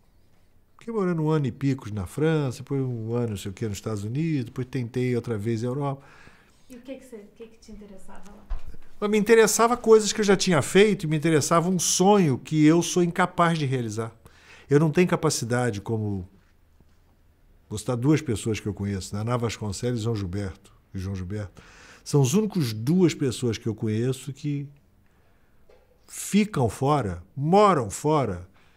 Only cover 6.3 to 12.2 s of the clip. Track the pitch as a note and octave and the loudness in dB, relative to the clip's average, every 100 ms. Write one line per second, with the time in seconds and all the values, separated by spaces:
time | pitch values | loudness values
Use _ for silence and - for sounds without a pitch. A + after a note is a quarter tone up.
6.3 | - _ _ _ B3 - C4 C4 A3 G3+ | -20 _ _ _ -20 -16 -16 -16 -20 -20
7.3 | _ A3+ - - G#3 G#3 F#3+ G#3 - G3+ | _ -20 -20 -20 -20 -18 -16 -14 -14 -14
8.3 | G#3 - - - - - - G#3 G#3+ G3+ | -18 -6 -6 -4 -8 -12 -6 0 2 6
9.3 | A3+ A3 - A#3 A#3+ A3 A3 G#3 - G#3 | 6 6 4 2 2 6 6 6 0 2
10.3 | F#3+ F#3+ E3 - F#3 G#3+ G3 D#3 D#3 D#3+ | 2 4 2 4 6 6 4 -2 -2 2
11.3 | D#3+ - E3+ E3+ F#3 - - F#3 G#3 | 2 4 2 2 0 0 2 6 6